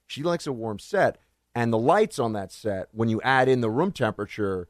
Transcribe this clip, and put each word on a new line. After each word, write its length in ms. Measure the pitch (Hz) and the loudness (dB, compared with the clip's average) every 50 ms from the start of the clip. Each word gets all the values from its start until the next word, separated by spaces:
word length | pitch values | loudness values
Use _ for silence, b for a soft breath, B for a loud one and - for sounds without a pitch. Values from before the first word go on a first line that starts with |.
| _ | _
She 160 | _ - 131 147 | _ -10 -4 -2
likes 240 | 175 170 165 - | -2 -2 -2 -4
a 60 | 151 131 | -8 -8
warm 260 | 117 113 110 104 98 | -6 -6 -6 -6 -8
set, 380 | - - 202 190 151 113 - - _ _ _ _ _ _ _ | -8 -2 2 2 2 2 2 -4 _ _ _ _ _ _ _
and 200 | 120 117 117 113 | 0 2 2 2
the 40 | |
lights 400 | 110 117 139 175 214 214 - - | 2 4 4 4 4 2 0 0
on 160 | - 120 113 107 | -2 -2 -2 -2
that 180 | 101 95 92 | -4 -8 -10
set, 360 | - - - 107 98 95 - - | -14 -8 -6 -6 -4 -4 -8 -10
when 180 | - 110 117 113 | -4 -2 0 0
you 120 | 110 107 | 0 0
add 260 | - 127 135 131 131 | 0 2 4 4 6
in 140 | 131 131 127 | 4 4 2
the 80 | 117 110 | 2 0
room 220 | 110 135 175 202 | 0 0 -2 -2
temperature 760 | - - 127 110 - - 104 - - - 104 98 95 92 90 | -2 -2 -2 -2 -2 -4 -10 -10 -4 -4 -2 -2 -2 -4 -6